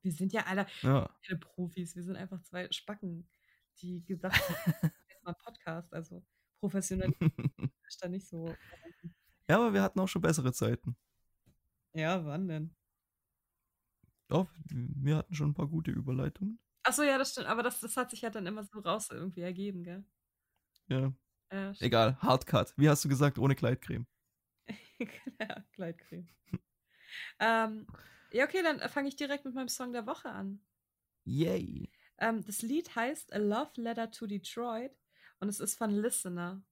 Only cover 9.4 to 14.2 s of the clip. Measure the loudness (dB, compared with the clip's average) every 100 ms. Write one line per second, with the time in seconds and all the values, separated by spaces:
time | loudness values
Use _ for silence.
9.4 | 2 4 6 4 2 2 0 2 2 4
10.4 | 2 2 0 0 -4 -8 _ _ _ _
11.4 | _ _ _ _ _ 0 2 2 0 -2
12.4 | -2 -2 -4 -10 _ _ _ _ _ _
13.4 | _ _ _ _ _ _ _ _